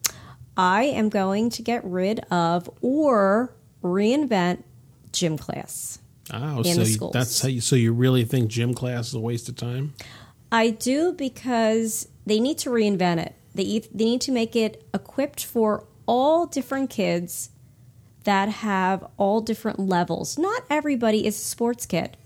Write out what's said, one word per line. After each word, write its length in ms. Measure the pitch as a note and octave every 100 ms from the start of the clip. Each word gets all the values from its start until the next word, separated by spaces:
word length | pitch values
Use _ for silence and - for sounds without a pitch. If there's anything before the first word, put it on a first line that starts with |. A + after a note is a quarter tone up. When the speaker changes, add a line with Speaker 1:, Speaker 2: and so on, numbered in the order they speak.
| - - - - - -
Speaker 1:
I 260 | F#3 G3
am 260 | C#4 A#3+ G#3+
going 400 | G#3 F#3+ G3+ A#3
to 100 | A3+
get 220 | A3+ A#3+
rid 360 | F#3+ F3+ F#3+ A3 -
of 380 | F3+ E3+ F3 F3 -
or 720 | B3 C#4+ D4+ A3 G3 G#3+ B3 - - -
reinvent 800 | F3+ F#3 G#3+ C#4 C#4+ G3+ F3 F3 - - - - -
gym 260 | - E3+ D3+
class 640 | - - - - - - - _ -
Speaker 2:
Oh, 280 | A2 D3 C3+
Speaker 1:
in 160 | F3 E3+
Speaker 2:
so 60 |
Speaker 1:
the 40 | A2
Speaker 2:
you, 60 | G#2+
Speaker 1:
schools. 180 | -
Speaker 2:
that's 280 | - B2 -
how 80 | C3+
you, 100 | B2+
so 140 | - C3
you 160 | A2+
really 320 | A#2 B2+ B2+
think 260 | A2+ C3 A2
gym 240 | A#2 A#2+
class 360 | A#2 B2 B2 A#2
is 40 |
a 60 | A2+
waste 300 | A2+ A#2 -
of 60 | A#2+
time? 360 | A#2+ B2 D3 - - - - _ -
Speaker 1:
I 180 | A#3 A#3
do, 400 | A3+ B3 C#4 F4
because 960 | - C4+ - B3+ A#3 A3 A3+ A3+ - - - G3
they 140 | G#3+
need 180 | B3+ D#4+
to 100 | C#4
reinvent 540 | A#3 G#3 F#3+ F3+ E3
it. 120 | - - _
They 100 | -
e-, 240 | F#3+ A3 -
they 120 | - A3+
need 160 | B3+
to 100 | C#4
make 240 | B3 A3+ A#3
it 280 | G#3+ A3 -
equipped 500 | G#3 - - C#4 -
for 420 | - A#3+ G#3+ G#3 - - -
all 400 | A#3+ C#4 E4 E4+
different 440 | C#4 B3+ C4+ C4
kids 600 | - F3+ F3 F3 - - - - - - - - -
that 260 | - G3 G3+
have 560 | G#3 G#3+ F#3+ F#3 F#3+ - -
all 240 | G3+ A3
different 380 | A3 A3 A3 -
levels. 580 | F#3+ F3+ E3+ E3 E3 -
Not 260 | F#4 A#4+ -
everybody 560 | D4+ D4 C4 A3+ G#3+ G#3+
is 120 | G#3
a 40 |
sports 420 | - - A#3 A#3+ -
kid. 300 | E3 - -